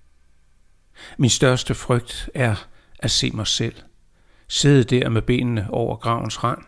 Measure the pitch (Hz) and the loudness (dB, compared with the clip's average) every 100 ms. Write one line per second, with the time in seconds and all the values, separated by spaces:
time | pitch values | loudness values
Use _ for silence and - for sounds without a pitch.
0 | _ _ _ _ _ _ _ _ _ - | _ _ _ _ _ _ _ _ _ -20
1 | - - 127 - 131 127 - 127 - 120 | -16 0 2 4 2 2 -2 -6 -2 -2
2 | - - - 151 120 104 - - _ - | -2 -12 -10 -2 0 0 -6 -20 _ -8
3 | 123 - 131 110 101 - 117 - - _ | -4 -2 -2 -4 -4 -2 -4 -8 -20 _
4 | _ _ _ _ - - 143 139 113 123 | _ _ _ _ -8 2 6 6 6 2
5 | 131 113 - 123 123 110 95 117 117 113 | 2 0 2 0 0 -2 -2 -4 -4 -4
6 | 117 117 110 - 120 - | -4 -4 -4 -4 -4 -4